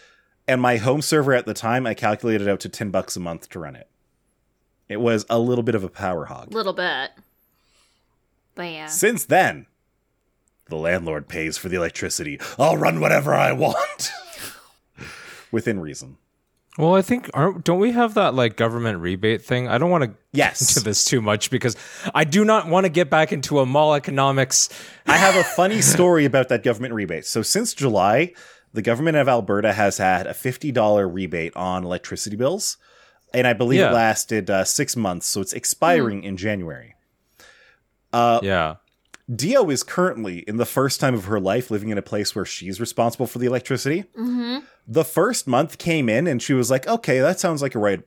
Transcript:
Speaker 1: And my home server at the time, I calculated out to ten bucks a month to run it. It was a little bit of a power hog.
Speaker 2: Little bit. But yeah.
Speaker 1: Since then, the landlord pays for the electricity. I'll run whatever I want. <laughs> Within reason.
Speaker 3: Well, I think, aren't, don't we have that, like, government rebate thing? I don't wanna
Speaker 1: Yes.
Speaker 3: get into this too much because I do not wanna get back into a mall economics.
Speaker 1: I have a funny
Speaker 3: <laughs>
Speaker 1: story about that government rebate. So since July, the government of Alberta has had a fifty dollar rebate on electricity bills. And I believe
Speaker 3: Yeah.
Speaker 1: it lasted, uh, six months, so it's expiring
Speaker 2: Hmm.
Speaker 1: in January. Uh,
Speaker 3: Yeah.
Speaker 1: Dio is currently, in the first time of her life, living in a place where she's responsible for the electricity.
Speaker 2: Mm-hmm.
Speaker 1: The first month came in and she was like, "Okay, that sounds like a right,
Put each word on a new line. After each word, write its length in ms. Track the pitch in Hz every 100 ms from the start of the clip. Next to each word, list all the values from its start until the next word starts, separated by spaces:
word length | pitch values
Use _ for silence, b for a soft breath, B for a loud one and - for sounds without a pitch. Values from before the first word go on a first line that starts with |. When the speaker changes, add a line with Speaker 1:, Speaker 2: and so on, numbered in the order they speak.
| b b b b -
Speaker 1:
And 140 | 127
my 140 | 123 117
home 260 | 123 147
server 320 | 139 156 135
at 100 | 123 113
the 80 |
time, 320 | 104 113 127 120
I 80 |
calculated 540 | 104 107 107 117 107 101
out 120 | 95
to 80 | 90
ten 220 | - 104
bucks 260 | 92 - 92
a 40 |
month 280 | 87 82 -
to 80 | 90
run 160 | 73 64
it. 120 | - _ _ _ _ _ _ _ _ _ -
It 120 | 104
was 260 | 117 110 -
a 100 | 117
little 240 | 120 123
bit 100 | 117
of 80 | 110
a 60 | 92
power 380 | - 95 85 71
hog. 280 | 62 -
Speaker 2:
Little 180 | 220 196
bit. 380 | 175 180 135 135 - _ _ _ _ _ _ _ _ _ _ _ _ _
But 160 | - 175
yeah. 160 | 156 156
Speaker 1:
Since 380 | - 220 220
then, 420 | - 175 135 76 - _ _ _ _ _ _ _ _ _ -
the 100 | 80
landlord 500 | 82 90 82 76 71
pays 300 | 85 80 -
for 100 | 92
the 80 | 90
electricity. 600 | 82 - 90 - 76 139 B -
I'll 180 | 156 156
run 240 | 156 160
whatever 340 | 151 147 139
I 180 | 139 143
want. 580 | 135 151 640 587 587 - 719
<laughs> 40 | 698 659 B B B _ _ - B B B B B
Within 300 | 117 120 101
reason. 360 | 76 67 64 69 _ _ _ _ _ -
Speaker 3:
Well, 200 | 160 190
I 60 |
think, 280 | 185 247 -
aren't, 300 | 135 180 175
don't 140 | 170 180
we 140 | 233
have 220 | 240 233
that, 200 | 214 165
like, 220 | 131 117 -
government 420 | 113 117 113 90
rebate 440 | 87 92 110 113
thing? 260 | - 123 123
I 100 | 120
don't 120 | 175
wanna 240 | 175 117 - _
Speaker 1:
Yes. 260 | 139 123 -
Speaker 3:
get 180 | - -
into 40 |
this 200 | 110 98
too 160 | - 127
much 260 | 107 107 -
because 260 | 123 123 - B B B
I 120 | 147
do 200 | 156 190
not 220 | 214 214 160
wanna 220 | 180 190
get 200 | 160 139
back 240 | 160 160
into 280 | 143 - 143
a 60 | 127
mall 280 | 143 151
economics. 720 | 147 - 135 139 135 131 - - B B B -
Speaker 1:
I 100 | 160
have 200 | 190 185
a 80 |
funny 360 | - - 185 220
Speaker 3:
<laughs> 0 |
Speaker 1:
story 420 | 139 160 180 165
about 240 | 143 135 123
that 160 | 120
government 280 | 127 107 127
rebate. 300 | 110 90 80 -
So 160 | 113
since 300 | 110 196 233
July, 580 | - 135 101 98 120 175 B B B B
the 100 | 113
government 340 | 110 120 160 151
of 120 | 135
Alberta 440 | 120 101 101 107
has 260 | 101 101 -
had 280 | 92 90 -
a 80 |
fifty 380 | - 127 - 151
dollar 360 | 120 107 104 95
rebate 460 | 92 90 85 80
on 300 | - 92 92
electricity 500 | 90 90 - 92 107
bills. 420 | 104 135 202 - - b b b b _
And 140 | 123 123
I 60 |
believe 260 | 113 120 139
Speaker 3:
Yeah. 120 | 143
Speaker 1:
it 40 |
lasted, 560 | 120 113 107 - 110 95
uh, 140 | 95
six 320 | 92 - - 120
months, 300 | 98 87 -
so 120 | 101
it's 120 | 95
expiring 680 | - - - 160 165 120 98
Speaker 2:
Hmm. 40 | 98
Speaker 1:
in 100 | 92
January. 600 | 107 101 85 64 58 _ _ _ _ _ b b b b _ _ _
Uh, 280 | 120 120 113
Speaker 3:
Yeah. 340 | 98 92 78 78 _ _ _ - -
Speaker 1:
Dio 360 | 113 160 269 180
is 120 | 127
currently, 580 | - - 180 113 104 87
in 180 | 104 113
the 80 | 117
first 340 | 139 135 -
time 140 | 139
of 100 | 113
her 160 | 92 107
life, 300 | 92 117 -
living 180 | 107 107
in 80 | 101
a 40 |
place 320 | - 107 98
where 100 | 104
she's 340 | 90 - 90 95
responsible 460 | 117 - 117 - 120
for 120 | 120
the 80 | 123
electricity. 560 | 123 - 127 135 170 - 226
Speaker 2:
Mm-hmm. 400 | 247 247 240 269 b b -
Speaker 1:
The 180 | 143
first 420 | 151 160 214 233 131
month 300 | 123 165 -
came 320 | 170 160 120
in 160 | 117 175
and 160 | 120
she 100 | -
was 180 | 131 117
like, 160 | 127 208
"Okay, 340 | 233 - 127
that 200 | 147 185
sounds 220 | 175 151
like 120 | 139
a 40 | 117
right, 240 | 104 90